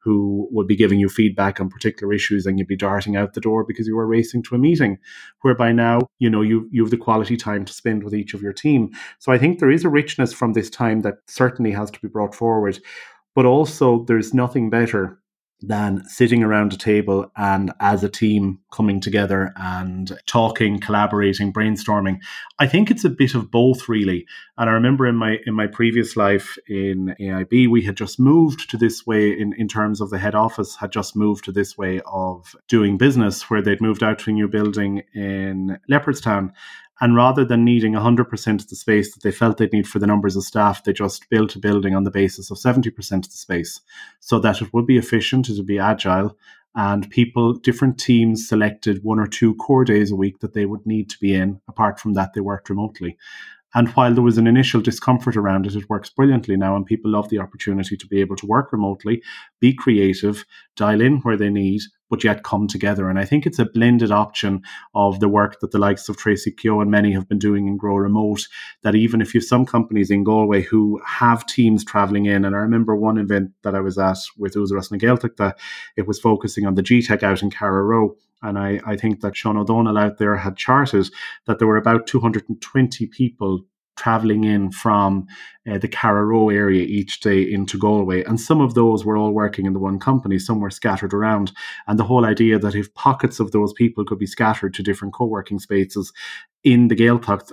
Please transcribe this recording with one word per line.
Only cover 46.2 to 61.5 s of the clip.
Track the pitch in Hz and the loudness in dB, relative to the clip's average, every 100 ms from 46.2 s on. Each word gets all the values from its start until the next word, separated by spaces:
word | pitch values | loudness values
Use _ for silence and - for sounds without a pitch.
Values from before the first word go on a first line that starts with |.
| 101 - _ - _ | 0 -6 _ -20 _
and | 110 101 101 98 | -4 -2 -2 -2
people, | - 120 120 117 | 0 0 2 0
different | 120 - - 135 127 | 0 -2 0 0 0
teams | - 120 113 110 - | 2 4 4 0 0
selected | 110 104 104 110 98 | 0 0 0 -4 -2
one | 104 110 | -2 -2
or | 104 | -2
two | - 117 110 | 0 0 0
core | - 135 | 0 2
days | 120 104 101 | 4 2 2
a | 98 | 0
week | 98 - | -2 -4
that | 107 | -8
they | 110 | -4
would | 101 104 110 | -4 -4 -4
need | 110 104 | -4 -6
to | - | -4
be | 101 | 0
in. | 95 95 98 - | 0 0 -4 -10
Apart | - 104 98 | -2 -2 -2
from | 110 | -4
that, | 98 95 | -2 -2
they | 104 | -4
worked | 101 98 - | -6 -8 -6
remotely. | 98 104 - 85 - - - - - _ | -6 -6 -8 -12 -12 -18 -20 -20 -20 _
And | 120 120 | 0 2
while | - 123 | 4 4
there | 117 | 4
was | 120 113 | 4 4
an | 113 | 6
initial | 123 135 117 | 6 4 2
discomfort | 113 113 - 123 123 113 | 0 -2 0 0 0 -2
around | 101 95 98 | 0 0 -2
it, | 101 | -6
it | 101 | -6
works | 104 - | -8 -6
brilliantly | - 139 127 107 98 | 2 4 2 0 0
now, | 98 98 | 0 -2
and | 95 | -2
people | 110 110 | -2 0
love | 104 104 | -2 -2
the | 107 | -4
opportunity | 95 - - 98 95 | -6 -8 -4 -4 -4
to | 101 - | -8 -4
be | 98 | -2
able | 95 98 | -2 -4
to | 101 | -2
work | 117 139 | 0 0
remotely, | 107 98 98 107 117 - - - _ | -4 -4 -6 -4 -6 -6 -20 -20 _
be | 120 | 2
creative, | 131 - 107 98 95 101 104 - - _ - | 2 2 4 2 2 -2 -4 -10 -20 _ -2
dial | 107 107 | 0 4
in | 123 143 | 4 2
where | 120 104 | 0 0
they | 101 | 0